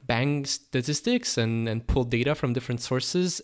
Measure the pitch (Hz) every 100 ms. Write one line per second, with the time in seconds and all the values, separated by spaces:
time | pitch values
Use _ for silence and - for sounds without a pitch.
0 | 127 117 139 147 139 - - 131 123 147
1 | 233 247 - - 113 113 113 110 - 135
2 | 120 117 135 151 131 123 - 117 - 127
3 | - 180 180 -